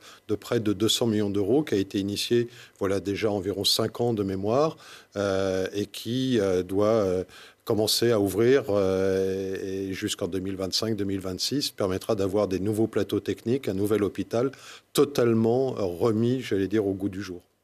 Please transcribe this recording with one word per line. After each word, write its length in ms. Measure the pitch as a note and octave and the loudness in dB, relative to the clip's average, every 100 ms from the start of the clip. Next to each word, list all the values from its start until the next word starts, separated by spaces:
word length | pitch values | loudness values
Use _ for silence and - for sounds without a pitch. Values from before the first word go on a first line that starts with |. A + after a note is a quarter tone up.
| - - - | -20 -14 -6
de 60 | G#2 | -6
près 240 | - A#2+ | -2 -2
de 120 | G#2+ | 0
deux 160 | F#2+ A2 | 0 2
cents 200 | - A#2+ | 2 2
millions 220 | G#2+ G#2 | 2 0
d'euros 340 | G2+ G2 C#3 | 0 2 2
qui 100 | D3+ | 2
a 40 | G#2 | 0
été 200 | G2 G#2 | 0 -2
initié, 480 | G2 G2 - A#2+ A#2+ - - - | -2 -2 0 2 0 -6 -18 -6
voilà, 220 | G2 G2 | -2 -2
déjà 320 | F#2+ F#2+ G#2 | -2 -2 0
environ 320 | G#2 F#2 F#2 | 0 -2 -2
cinq 360 | G2+ - A2 - | 0 2 0 0
ans 140 | A#2+ | 0
de 80 | A2 | 0
mémoire, 540 | G2 F#2+ G2+ B2+ D#3+ D#3+ - - - G2+ | 0 -2 0 2 0 -2 -16 -20 -10 -4
euh, 500 | G2+ F#2+ F#2+ F#2+ F#2 | 0 0 0 0 -2
et 140 | G2+ G2+ | -4 -6
qui, 520 | - A2+ B2+ C3 A#2 | -6 -6 -4 0 2
euh, 240 | G2 F2+ | 2 0
doit... 240 | F2+ F#2+ G#2 | 0 2 2
Euh, 380 | A2+ F#2+ F#2 F2 - - - | 4 2 0 -4 -10 -20 -10
commencer 480 | - G#2+ G#2+ - A#2 | -2 0 2 2 2
à 80 | A2 | 2
ouvrir, 460 | G2+ F#2 A#2 C3+ A2+ | 2 2 4 4 4
euh, 880 | G2+ F#2+ F#2+ F#2+ F#2+ F#2+ F#2+ F#2+ F#2 | 2 2 2 2 0 0 -2 -4 -6
et 320 | F#2+ F#2+ G2 | -6 -6 -6
jusqu'en 360 | F#2 G#2 - F#2+ | -4 -6 -4 -4
deux 100 | F#2 | -4
mille 160 | F#2 | -6
vingt-cinq, 400 | F#2+ F#2+ - A2 | -6 -4 -2 -2
deux 100 | G#2+ | -2
mille 140 | G2 G2 | -2 -4
vingt-six 540 | F#2 F#2 - C3+ C3+ | -4 -4 -4 -2 -4
permettra 420 | - G2 F#2 - | -2 -2 -2 -2
d'avoir 320 | G#2+ G2 G2+ G2+ | 0 0 2 0
des 140 | F#2 | 0
nouveaux 260 | G2 G#2+ A2 | 0 0 0
plateaux 320 | A2 G2 G2+ | 0 0 -2
techniques, 480 | - G2 A2+ C3 - | -2 -4 -2 -2 -2
un 80 | |
nouvel 300 | F#2+ G2+ G#2 | -2 2 2
hôpital 480 | G2 G2+ F#2 A2+ C3+ - - - _ | 0 -2 -2 0 -2 -4 -18 -20 _
totalement, 840 | - C#3+ C#3+ A#2+ A2+ A2+ B2 C3 - | 2 2 4 4 4 4 2 0 -2
euh, 60 | |
remis, 600 | F#2+ E2+ A2+ G#2+ A#2+ C3 | -4 0 0 2 2 0
j'allais 260 | B2 G2 F#2+ | -2 0 2
dire, 180 | A2 G2+ | 2 0
au 60 | |
goût 160 | F#2+ G2+ | 0 -4
du 140 | F#2 | -6
jour. 200 | F#2+ F2 - _ | -10 -12 -16 _